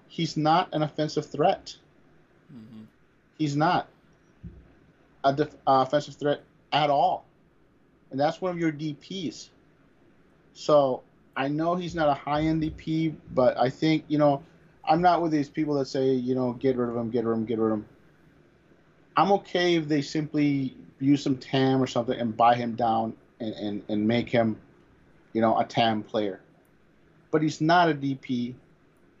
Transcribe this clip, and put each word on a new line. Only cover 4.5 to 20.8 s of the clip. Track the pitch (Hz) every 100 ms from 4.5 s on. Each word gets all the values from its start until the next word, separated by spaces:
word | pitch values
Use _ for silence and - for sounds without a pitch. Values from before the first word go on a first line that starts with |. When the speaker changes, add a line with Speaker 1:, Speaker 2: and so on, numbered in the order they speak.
| - - _ _ _ _ _
Speaker 1:
A | 139
def-, | 139 147 - -
uh, | 131 127
offensive | 151 143 139
threat | 147 143 - _ -
at | 139 151
all. | 139 180 160 - _ _ _ _ _ _ _ _
And | 131
that's | 147 160
one | 185
of | 175
your | 165
D | 143 156
Ps. | 143 - 190 147 - - _ _ _ _ _ _ _ _ _ _
So | - - 151 139 123 - _ _ -
I | 135
know | 147 165 180
he's | 175
not | 170 151
a |
high-end | 139 - 147 156 160
D | 156
P, | - - 160 160 151 -
but | - 123 -
I | 147
think, | - 160 156 -
you | 147
know, | 147 139 - _ - _ -
I'm | 160
not | 180 165
with | 170
these | 156 139
people | - 151 143
that | 135
say, | 139 135
you | 131 123
know, | 131 127
"Get | 120 135 123
rid | 120
of | 117
him, | 117
get | 120
rid | 113
of | 113
him, | 110
get | 110
rid | 110
of | 107
him." | 110 - _ _ - _ _ _ _ _ _ _ _ -
I'm | 175
okay | 196 - 185 175 170
if | 151
they | 156
simply | 151 156 151 151 147 139 131 -